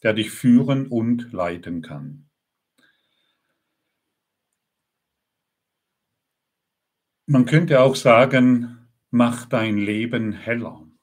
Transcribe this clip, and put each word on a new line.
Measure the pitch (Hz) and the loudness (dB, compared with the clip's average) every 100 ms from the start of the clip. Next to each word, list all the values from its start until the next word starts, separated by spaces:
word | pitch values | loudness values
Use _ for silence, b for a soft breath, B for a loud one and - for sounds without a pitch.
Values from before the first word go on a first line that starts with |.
der | 113 | -2
dich | 107 104 | -2 -4
führen | - 127 123 - 135 135 | -4 2 2 2 -4 -4
und | 120 113 120 - | -4 -2 -4 -6
leiten | 90 87 87 87 87 | -8 -6 -8 -10 -12
kann. | 80 73 71 73 _ _ _ _ _ _ _ _ _ _ _ _ _ _ _ _ _ _ _ _ _ _ _ _ _ _ _ _ _ _ _ _ _ _ _ _ _ _ _ _ _ _ _ _ _ _ _ _ _ _ - | -12 -14 -16 -18 _ _ _ _ _ _ _ _ _ _ _ _ _ _ _ _ _ _ _ _ _ _ _ _ _ _ _ _ _ _ _ _ _ _ _ _ _ _ _ _ _ _ _ _ _ _ _ _ _ _ -2
Man | 139 123 | 2 4
könnte | 151 165 139 | 2 4 4
auch | 131 | 4
sagen, | 131 131 117 131 135 127 123 120 - _ _ _ | 4 4 6 4 4 4 2 -2 -12 _ _ _
mach | 120 120 117 - | 0 0 -2 -6
dein | 120 110 104 | -4 -2 -2
Leben | 101 107 120 120 110 | -4 -4 -4 -6 -6
heller. | 101 - 120 101 - - _ | -8 -8 -8 -8 -16 -20 _